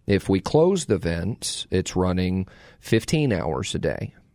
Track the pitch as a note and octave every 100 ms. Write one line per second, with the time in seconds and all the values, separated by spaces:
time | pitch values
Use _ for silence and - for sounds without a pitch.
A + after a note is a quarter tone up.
0 | - F#2+ - G2 - D3+ F3 F#3+ D3 G2
1 | E2 E2+ F#2 - - - - F#2 - F2+
2 | F#2 F2+ F#2 F#2 F#2 - - - - A2+
3 | - D#3 C#3+ F2+ D#2 C2 - - D#2+ G1+
4 | - - _